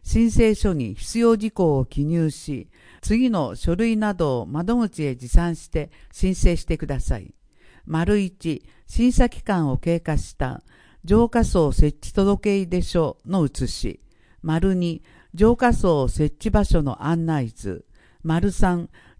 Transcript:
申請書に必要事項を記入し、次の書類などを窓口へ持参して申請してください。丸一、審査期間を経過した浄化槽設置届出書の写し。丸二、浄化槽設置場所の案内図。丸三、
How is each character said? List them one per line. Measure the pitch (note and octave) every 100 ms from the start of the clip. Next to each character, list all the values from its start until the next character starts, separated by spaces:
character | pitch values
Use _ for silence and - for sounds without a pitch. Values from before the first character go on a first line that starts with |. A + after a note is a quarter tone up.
申 | - A3+ A3+
請 | - A3
書 | G#3 G#3
に | D#3 A2 G2
必 | - A3+
要 | A#3 A3
事 | G#3+
項 | - E3+ C3+
を | B2
記 | C#3+ D3
入 | E3+ D#3
し、 | - - B2+ - _ - -
次 | - A3+ B3+
の | G3 B2 -
書 | - F3
類 | A3+ G#3+
な | G#3+
ど | F3+ D3+ B2
を | F2
窓 | D3 F3+ A#3+
口 | G#3+ -
へ | C#3+ B2+
持 | B2+
参 | F3 E3+ D#3+
し | -
て | D#3+ D3+ - -
申 | - F#3+ F3+
請 | F#3 E3+
し | -
て | D#3+
く | D3
だ | C3
さ | - A#2
い。 | - - _ _ - - -
丸 | D#3+ E3+ G#3
一、 | F#3+ - E3 C#3+ - _ -
審 | - B3
査 | A#3+ A#3+
期 | -
間 | - F#3 D3
を | C3
経 | E3+ E3+
過 | - D3+
し | - -
た | B2+ - - - _ _
浄 | D#3+ G#3+ A#3
化 | A#3+
槽 | A3 F3+ D3+
設 | - D3 -
置 | -
届 | - G3 G3+ G#3+ G3 F3
出 | F3+
書 | E3+ F3+ D3 - -
の | F#3
写 | D3 - B2
し。 | - G#2 - _ _ _ _
丸 | D#3+ E3 F#3+
二、 | F3+ F3 D#3+ - - _
浄 | E3+ G#3+ A#3
化 | B3
槽 | A#3 F#3+ D3+ B2+
設 | - D3+ -
置 | -
場 | G#3
所 | G3 E3+
の | C#3 - D3
案 | E3 E3
内 | D3+ A2+
図。 | - G2+ F2 - - _ _
丸 | D#3+ E3 G3+
三、 | - F#3 F3 E3+ - -